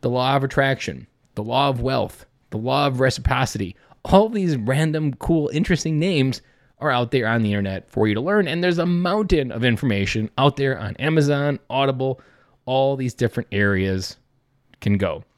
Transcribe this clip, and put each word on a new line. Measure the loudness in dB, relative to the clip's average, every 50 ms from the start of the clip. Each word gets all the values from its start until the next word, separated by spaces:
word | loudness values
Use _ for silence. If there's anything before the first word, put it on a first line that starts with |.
The | -2 -2
law | -2 0 0 2 2
of | 0 0
attraction, | 0 0 2 2 2 0 -2 -4 -10 -10 -12 -16 _ _ _ _ _ _
the | -8
law | -6 -2 0 0 2 0
of | 0 -2
wealth, | -2 -2 -2 -2 -4 -4 -8 -16 -20 _ _ _ _ _
the | -8 -6
law | -4 -2 0 0 0
of | 0 0 2
reciprocity. | 0 0 0 -2 -4 -2 0 0 0 -2 -2 -6 -8 -8 -8 _ _ _ -20 _ _
All | 4 6 6 6 4
these | 0 0 0 0 0 0
random, | 0 0 0 2 0 0 0 0 -2 -2 -4
cool, | -4 -2 0 0 2 0 0 -2
interesting | -2 0 0 0 0 0 -2 0 0
names | 0 0 2 2 0 0 -2 -6 _ _ _ _ _ _ _ _
are | -2 0
out | 0 0 0 0
there | 0 0 0
on | 2 0 2
the | 2 2
internet | 0 0 -2 -2 -4 -6 -10 _
for | 0 0 2
you | 2
to | 2 0
learn. | 0 0 2 2 2
And | 0 -2 0
there's | 0 0 0
a | 2 0
mountain | 0 0 0 0 0 0 0 0 2 2 0 0 -2
of | -4 0 2
information | 2 2 2 0 0 0 0 0 0 -2 -2 -4 -4 _
out | 2 2 2 2
there | 2 -2 -2 -2 -4
on | -6 -10 -8
Amazon, | -4 -2 0 2 2 2 2 2 0 0 -2 -2 -4 _ _
Audible, | -2 0 0 0 0 -2 -2 -4 -4 -6 -10 _ _ _ _ _ _ _ _
all | -2 0 2 2 2 0
these | -2 -4 -6 -2
different | -2 -2 -2 -2 -4 -8 _
areas | 0 2 2 2 2 2 0 0 0 -2 -4 -8 -12 _ _ _ _ _ _ _ _ _ _ _ -20 _
can | 0 0 0 2
go. | 0 -2 -4 -6 -10 _ _